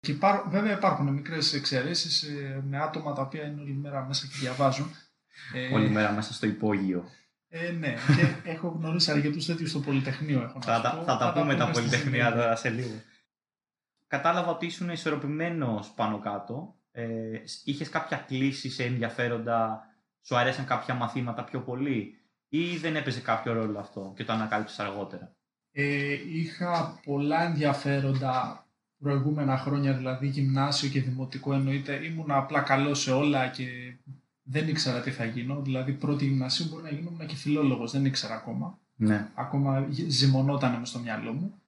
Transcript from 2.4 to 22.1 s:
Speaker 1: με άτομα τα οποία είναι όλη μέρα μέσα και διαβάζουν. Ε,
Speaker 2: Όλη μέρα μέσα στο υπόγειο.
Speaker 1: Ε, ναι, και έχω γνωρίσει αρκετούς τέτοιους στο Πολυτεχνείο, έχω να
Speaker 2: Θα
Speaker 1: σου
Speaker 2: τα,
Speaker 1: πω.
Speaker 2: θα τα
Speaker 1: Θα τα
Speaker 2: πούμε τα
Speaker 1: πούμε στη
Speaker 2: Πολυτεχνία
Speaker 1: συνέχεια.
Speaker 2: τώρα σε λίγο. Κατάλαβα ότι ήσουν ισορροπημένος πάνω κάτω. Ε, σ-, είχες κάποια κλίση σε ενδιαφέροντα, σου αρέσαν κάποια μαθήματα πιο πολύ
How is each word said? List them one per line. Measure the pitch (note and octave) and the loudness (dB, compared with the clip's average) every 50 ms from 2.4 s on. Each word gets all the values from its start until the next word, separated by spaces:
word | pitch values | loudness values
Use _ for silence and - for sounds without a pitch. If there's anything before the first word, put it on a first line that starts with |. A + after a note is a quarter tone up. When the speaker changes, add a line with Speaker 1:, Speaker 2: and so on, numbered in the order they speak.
| C#3 C#3 C3+ C3+ C3+ C#3 | -6 -6 -6 -6 -4 -4
Speaker 1:
με | C#3 C#3 D#3 | -2 -2 -2
άτομα | D3+ D#3 D#3+ D3 D3 C#3+ | -2 -4 -4 -4 -4 -2
τα | C3+ C3+ | -2 -4
οποία | C3+ - D#3 D3+ | -4 -4 -8 -8
είναι | D3 D3 D3 | -6 -8 -8
όλη | D3 C#3+ C#3 | -8 -6 -6
μέρα | C#3 C#3+ C#3+ C#3 C#3 C3 | -6 -6 -4 -6 -6 -6
μέσα | C3 C3+ - - | -4 -4 -6 -6
και | C3+ - C3+ | -6 -8 -6
διαβάζουν. | C3 B2+ B2+ B2+ C#3 C3+ B2+ C3 D3 E3 - - - _ _ _ _ _ _ - - - - | -4 -4 0 4 4 4 4 2 -4 -6 -8 -14 -20 _ _ _ _ _ _ -18 -16 -10 -6
Ε, | B2+ B2+ B2+ - | -6 -4 0 4
Speaker 2:
Όλη | A2 G#2+ G#2+ | 4 4 6
μέρα | G#2 G#2+ G#2+ G#2 G#2 | 6 4 4 4 2
μέσα | G#2+ G#2+ - - | 0 -2 -4 -6
στο | - - | 0 0
υπόγειο. | G#2+ F#2 - G#2+ G#2+ G#2 F#2+ F#2+ F#2+ F#2 F2+ F2 - - - _ _ _ _ _ _ | 0 0 2 2 2 2 2 2 0 0 -2 -2 -6 -16 -20 _ _ _ _ _ _
Speaker 1:
Ε, | E3 E3 E3+ F3 | -10 -8 -6 -4
ναι, | F3 E3+ D3+ D3 A#2 A#2 B2 C#3 D3 | -4 -2 -2 -2 -4 -2 4 6 6
και | - E3+ C3+ - - - F3+ | 8 8 4 4 0 -6 -6
έχω | E3 E3 - F3 | -6 -4 -4 -4
γνωρίσει | E3 D#3+ E3 D#3+ D#3+ E3+ D#3+ - | -4 -4 -4 -2 2 2 2 4
αρκετούς | D3+ D3 C#3+ D3+ D3 - - | 4 2 2 2 0 -2 -2
τέτοιους | - E3+ E3 E3 C#3+ | -2 -2 -2 -2 -2
στο | - D3 | -2 -2
Πολυτεχνείο, | C3+ C#3+ C#3 C3+ C3 C#3 C3 - D3+ D3+ C#3+ B2+ A#2 | -2 2 2 2 2 0 -2 -4 0 2 2 2 2
έχω | A#2 - B2+ | 0 -6 -6
να | B2 | 0
Speaker 2:
Θα | A2 A#2 | 2 2
Speaker 1:
σου | A#2 A#2 | 2 2
Speaker 2:
τα, | B2 | 0
Speaker 1:
πω. | - - - | -2 0 0
Speaker 2:
θα | |
τα | - B2+ - B2 | 0 2 2 2
Speaker 1:
Θα | A#2 - | 2 2
τα | E3 | 2
Speaker 2:
πούμε | E3 D3 C#3 | 2 4 4
τα | A#2+ A#2+ | 2 2
Speaker 1:
πούμε | - D#3+ | 2 2
στη | A#2+ A#2 - | 2 2 4
Speaker 2:
Πολυτεχνία | C3 - C#3+ C#3 B2 A#2+ A#2+ | 2 2 2 2 2 4 4
Speaker 1:
συνέχεια. | A#2+ A2+ A#2 A#2+ | 4 4 4 4
Speaker 2:
τώρα | A#2 A2+ | 4 2
σε | A2+ - B2 | 2 0 -2
λίγο. | G#2+ A#2+ B2+ A#2+ G#2+ A2 - _ _ _ _ _ _ _ _ _ _ _ _ _ _ _ _ _ _ _ _ | -2 -2 -4 -6 -8 -10 -12 _ _ _ _ _ _ _ _ _ _ _ _ _ _ _ _ _ _ _ _
Κατάλαβα | _ - C3+ - E3 F3 F#3 E3+ F3 | _ -4 0 2 2 2 4 2 0
ότι | E3 - F3 | -2 -2 -2
ήσουν | E3+ E3+ - F3+ F3 | -6 -4 -4 -6 -4
ισορροπημένος | E3+ E3 - D#3+ D3 C#3+ D3 C#3+ D3 D3+ E3 F3 E3+ E3 C#3+ A#2+ A2 G#2 G2+ - - | -4 -2 -2 -2 -2 0 -2 -4 -2 -2 -2 -2 0 0 0 0 0 -2 -4 -8 -4
πάνω | - A#2 G#2+ G#2+ G#2 | -2 0 0 0 -2
κάτω. | F#2+ G#2+ G2+ G2 - - - B2+ F3 - - _ _ _ | -4 -4 -6 -6 -6 -8 -8 -8 -8 -12 -16 _ _ _
Ε, | _ B2 A#2 A2+ A#2 A2+ A2+ A2 A2+ A2+ - | _ -8 -8 -6 -6 -6 -6 -6 -8 -10 -10
σ-, | - - - - | -12 -16 -10 -6
είχες | - C#3+ D3 D#3+ - | -6 -4 -4 -4 -4
κάποια | - E3+ - - D3+ | -4 -4 -4 -2 -6
κλίση | C3+ - - C3 B2+ C3 C#3 C3+ - - C3 | -8 -6 -6 -2 0 0 0 0 -2 -8 -8
σε | - - B2+ | -4 -4 -2
ενδιαφέροντα, | A#2+ B2 B2 A#2 A2 - - A#2+ A#2+ A#2+ A2+ A2+ A#2+ A#2 A#2 A2+ A2 A2 A2 - - _ _ _ _ _ _ _ | -2 0 0 -2 -2 -2 -2 -2 0 0 -2 -2 0 2 2 2 0 -2 -6 -10 -18 _ _ _ _ _ _ _
σου | - C3 | 0 2
αρέσαν | B2 A#2+ B2+ C3 - C3 | 2 4 2 2 -2 -2
κάποια | - B2+ A#2+ - - B2+ | 0 -2 -2 0 -2 -2
μαθήματα | B2 A#2+ A2+ - C3 B2+ B2 A2+ - G#2+ | -2 -2 -2 -2 -2 -4 -2 -4 -6 -8
πιο | - - C3+ | -6 -6 -8
πολύ | A2 B2 B2 B2+ C#3 C#3+ C3 A2+ G2 - | -6 -6 -4 -2 0 0 0 0 -2 -4